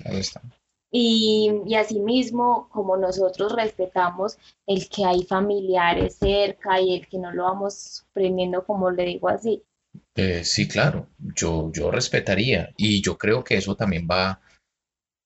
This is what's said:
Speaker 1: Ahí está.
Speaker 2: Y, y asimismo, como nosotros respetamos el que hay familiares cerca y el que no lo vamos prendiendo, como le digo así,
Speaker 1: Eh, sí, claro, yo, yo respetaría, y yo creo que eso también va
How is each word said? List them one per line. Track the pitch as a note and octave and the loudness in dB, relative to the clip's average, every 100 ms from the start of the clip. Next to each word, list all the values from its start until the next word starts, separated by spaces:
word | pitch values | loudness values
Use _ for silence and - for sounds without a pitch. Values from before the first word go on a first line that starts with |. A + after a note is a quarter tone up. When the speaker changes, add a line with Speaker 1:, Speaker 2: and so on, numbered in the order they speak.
Speaker 1:
Ahí | - G2 | -8 -6
está. | G2 - A#2+ - _ _ _ | -6 -10 -18 -20 _ _ _
Speaker 2:
Y, | A#3+ A#3 A3+ A3 G#3+ G#3+ G#3 | 2 4 4 4 4 2 0
y | G3 | 0
asimismo, | A3 G#3+ G#3+ G#3 B3+ A3+ A#3+ A#3+ A#3 - | 0 0 -2 2 2 0 0 2 2 -2
como | G#3+ F#3+ F#3+ | -4 0 0
nosotros | F#3 F#3 F#3 F#3 G3+ | 0 0 0 0 -2
respetamos | A#3 G#3+ - F#3 F3+ F3+ F3+ G#3 - - _ - | 0 -2 -2 -2 0 0 0 -6 -6 -20 _ -2
el | G3 - | -2 -2
que | - | 0
hay | F#3 F3+ | 2 2
familiares | F3+ F#3+ G#3 G3+ F#3+ F#3 F3 F#3 F#3 - | 2 0 2 0 2 2 2 2 -2 0
cerca | G3 G3+ G3+ G3 G3 F#3+ | 2 2 0 -2 0 2
y | F#3+ | 2
el | F3+ - | 0 -6
que | F#3 | -10
no | F3+ | -8
lo | F3+ | -4
vamos | F3+ G3 G3+ - - - - | -2 -2 -6 -8 -16 -18 -10
prendiendo, | G3 F#3 F#3 F3+ F3+ | -2 0 0 0 -2
como | F#3 G3+ F#3 | -2 0 0
le | F3+ | 0
digo | F3+ F3+ F3+ | -2 0 -2
así, | G3+ A3 - - _ _ - _ | 0 -2 -4 -6 _ _ -20 _
Speaker 1:
Eh, | - F#2+ F2 | -2 0 0
sí, | E2 - G2+ | -2 -2 0
claro, | G2+ C#3+ - - - | 2 2 0 -8 -14
yo, | - - E2 E2 D#2+ | -10 -4 -2 -2 -2
yo | D#2+ E2+ | -4 -2
respetaría, | G#2+ B2 B2+ - F#2+ A#2 G2 E2 - | -2 0 -2 0 0 2 0 -2 -2
y | G#2+ G2+ | 0 2
yo | F#2+ E2 | 0 0
creo | G#2 B2 | 0 0
que | - G#2+ | 2 0
eso | F#2+ | 0
también | G2+ G#2 E2+ E2+ | -2 -2 0 0
va | F2+ F#2 F#2+ _ _ _ _ _ _ _ _ | 0 0 -4 _ _ _ _ _ _ _ _